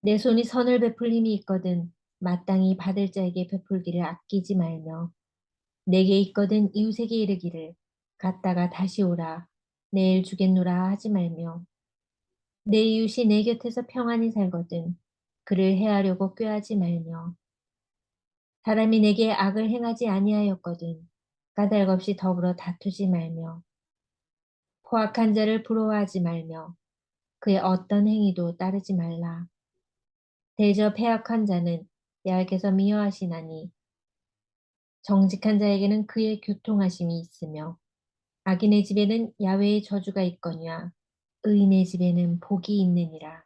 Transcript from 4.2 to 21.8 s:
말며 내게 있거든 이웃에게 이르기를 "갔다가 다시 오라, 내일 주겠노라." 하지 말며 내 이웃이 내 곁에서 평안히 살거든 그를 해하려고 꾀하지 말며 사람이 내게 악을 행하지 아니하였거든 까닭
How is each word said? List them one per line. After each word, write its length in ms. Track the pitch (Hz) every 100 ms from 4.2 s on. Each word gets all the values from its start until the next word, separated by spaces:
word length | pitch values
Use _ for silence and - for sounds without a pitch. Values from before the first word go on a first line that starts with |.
| _ 202 180 190
말며 560 | 165 165 160 160 170 _ _ _ _ _ _ _ -
내게 340 | 185 190 196
있거든 500 | 196 - 202 214 202 202
이웃에게 400 | 214 214 233 226
이르기를 580 | 208 190 175 170 160 175 _ _ _ _
"갔다가 500 | 185 185 185 175 175
다시 320 | - 190 -
오라, 460 | 190 175 165 160 170 _ _ _ _
내일 320 | 190 190 185
주겠노라." 640 | 185 185 190 185 180 180 185
하지 200 | 202 220
말며 540 | 202 170 165 170 170 175 _ _ _ _ _ _ _ _ _
내 180 | - 214
이웃이 460 | 220 220 220 220 233
내 160 | 208
곁에서 400 | 220 233 240 233 247
평안히 440 | 262 233 233 226
살거든 640 | 220 190 175 170 175 165 175 _ _ _ _ -
그를 320 | 185 190 190
해하려고 580 | 214 202 196 185 190 185
꾀하지 400 | 220 208 208 208
말며 580 | 175 170 165 165 170 175 _ _ _ _ _ _ _ _ _ _ _ _ -
사람이 340 | 214 220 226
내게 320 | 208 208 220
악을 380 | - 196 202 220
행하지 380 | 240 233 226 240
아니하였거든 1000 | 196 202 208 208 185 - 170 170 165 165 _ _ _ _ -
까닭 340 | 202 208